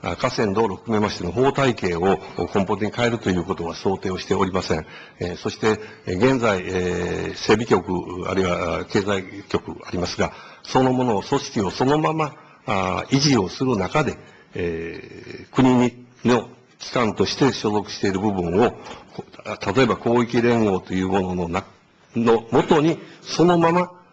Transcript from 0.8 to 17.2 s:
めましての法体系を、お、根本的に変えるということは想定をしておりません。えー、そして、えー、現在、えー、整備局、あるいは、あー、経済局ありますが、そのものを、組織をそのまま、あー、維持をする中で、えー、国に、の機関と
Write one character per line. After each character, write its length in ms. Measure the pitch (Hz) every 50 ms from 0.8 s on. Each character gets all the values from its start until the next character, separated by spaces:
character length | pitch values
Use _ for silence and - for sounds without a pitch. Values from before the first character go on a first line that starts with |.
| - - 113 107
め 60 | 107
ま 60 | 101
し 80 | - -
て 60 | 92
の 60 | 87
法 200 | 90 113 127 139
体 240 | 131 - 139 131 113
系 200 | - - 90 87
を、 240 | 82 87 98 95 - - - - -
お、 120 | 87 87 -
根 120 | 104 98
本 140 | 92 107 95
的 100 | 104 104
に 20 |
変 140 | - - 120
え 40 | 120
る 80 | 117 110
と 100 | - 107
い 80 | 92 90
う 60 | 82
こ 100 | 90 95
と 120 | - 85
は 100 | 85 82
想 240 | - - 98 95 92
定 100 | - 101
を 80 | 92 90
し 80 | -
て 80 | - 98
お 100 | 95 98
り 80 | 92
ま 120 | 90 95 87
せ 140 | - 90 78
ん。 100 | 76 - - - - - - -
え 140 | - 87 90
ー、 40 | -
そ 140 | - 110
し 60 | - -
て、 220 | - 110 107 98 - - - - - -
え 60 | 92
ー、 40 | 90
現 240 | 113 131 135 131
在、 220 | 117 113 101 92 90
え 680 | 92 92 92 90 90 87 87 87 87 87 87 87 87 87
ー、 20 |
整 180 | - - - 110
備 140 | 107 120 -
局、 260 | 117 95 85 - 92 87 - - 90 90 90 92
あ 60 | 92
る 80 | 95
い 40 | 95
は、 340 | 92 90 87 90 85 82 82
あ 20 |
ー、 40 | 92
経 160 | - - 110
済 220 | 98 98 101 95 92 90 92 98 98 -
局 300 | - 90 - - 82 - -
あ 60 | -
り 80 | - 92
ま 80 | 87 -
す 120 | - -
が、 140 | 95 82 - - - - - - -
そ 200 | - - 135 131
の 80 | 131
も 120 | 127 127 127
の 140 | 123 110 98
を、 40 |
組 180 | 92 - - 139
織 220 | 135 - - 117
を 80 | 101 90
そ 160 | 85 - -
の 140 | 131 147 156
ま 120 | 156 156
ま、 220 | 160 160 156 147 - - - - - - _
あ 400 | - 113 98 92 92 92 92 87 -
ー、 80 | 127
維 40 | 139
持 180 | 139 151 139 117
を 120 | 95 90
す 140 | - - 135
る 140 | 127 123 101
中 260 | 92 90 - 147 156
で、 140 | 110 87 - - - - - - _ -
え 920 | 104 90 85 82 82 82 82 82 - - - - - - - - - - -
ー、 60 | -
国 200 | - 127 127 127
に、 300 | 123 123 123 120 - - - _ _ -
の 240 | 117 123 117 101 - - - _ _ _ -
機 120 | - -
関 240 | - 131 120 107 95
と 100 | -